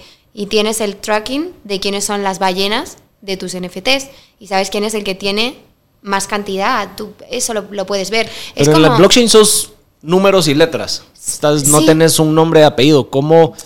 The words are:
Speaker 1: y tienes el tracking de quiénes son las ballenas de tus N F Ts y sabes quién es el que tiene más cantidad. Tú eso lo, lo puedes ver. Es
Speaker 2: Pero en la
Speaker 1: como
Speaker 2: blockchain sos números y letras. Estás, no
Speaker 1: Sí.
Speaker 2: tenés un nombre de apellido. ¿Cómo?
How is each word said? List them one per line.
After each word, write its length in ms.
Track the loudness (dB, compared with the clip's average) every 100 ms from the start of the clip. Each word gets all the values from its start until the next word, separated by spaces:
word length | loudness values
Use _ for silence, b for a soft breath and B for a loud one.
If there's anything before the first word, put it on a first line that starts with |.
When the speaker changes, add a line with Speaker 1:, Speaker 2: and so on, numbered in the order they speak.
| b b b
Speaker 1:
y 140 | -12 -4
tienes 340 | -2 -2 -2
el 160 | -6 -6
tracking 580 | -4 -4 -4 -8 -8 -12
de 160 | -10 -6
quiénes 240 | -4 -6 -4
son 160 | -4
las 160 | -4 -2
ballenas 600 | -4 -2 -2 -4 -6 -14 _ _
de 140 | -12 -10
tus 200 | -8 -10
N 100 | -10
F 160 | -8
Ts 280 | -2 -2 -4 b b b
y 60 | -4
sabes 240 | -4 -2
quién 140 | -4
es 100 | -4
el 100 | -4
que 120 | -6 -6
tiene 420 | -4 -2 -4 -6 _ _ _ _
más 240 | -6 -4 -4
cantidad. 600 | -6 -6 -4 -2 -2 -6 -12
Tú 180 | -16 -16 -10
eso 240 | -8 -6 -6
lo, 100 | -8
lo 160 | -8 -6
puedes 240 | -4 -4
ver. 160 | -4 -4 B B
Es 140 | 0 4
Speaker 2:
Pero 60 | 6
en 60 |
la 40 | 6
Speaker 1:
como 100 | 6
Speaker 2:
blockchain 280 | 4 4 4
sos 440 | 4 2 -2 -6 _ _ _
números 440 | -2 2 2 2 2
y 60 |
letras. 480 | 2 2 0 -8 -10 -12 _ -12
Estás, 400 | -4 0 0 2
no 120 | 4
Speaker 1:
Sí. 80 | 4
Speaker 2:
tenés 320 | 4 4 2
un 160 | 2 2
nombre 240 | 4 6
de 80 | 4
apellido. 420 | 4 4 4 2
¿Cómo? 460 | -2 4 4 4 B